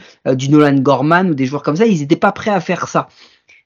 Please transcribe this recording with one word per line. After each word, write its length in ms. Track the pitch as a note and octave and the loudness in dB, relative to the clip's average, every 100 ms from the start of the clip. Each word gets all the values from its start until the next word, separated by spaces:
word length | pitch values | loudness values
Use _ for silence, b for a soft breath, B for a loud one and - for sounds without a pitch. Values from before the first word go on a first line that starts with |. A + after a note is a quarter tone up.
| B B - | B B -4
euh, 60 | |
du 160 | C3 C3+ | -2 2
Nolan 300 | D3+ D3 C#3 | 4 4 2
Gorman 500 | C3 C3+ D3 F3 F#3+ | 2 0 2 2 0
ou 40 | |
des 120 | C#3+ C3 | -2 -4
joueurs 160 | C#3+ | -4
comme 140 | - D3+ | -4 0
ça. 100 | A#3 | 2
Ils 160 | F3+ | 0
étaient 140 | C#3+ E3 | 0 0
pas 160 | G#3 | 0
prêts 200 | G3 - | -2 -4
à 100 | G3 | -4
faire 260 | E3+ F3 - | -4 -6 -4
ça. 220 | E3 - b b b b b | -6 -6 b b b b b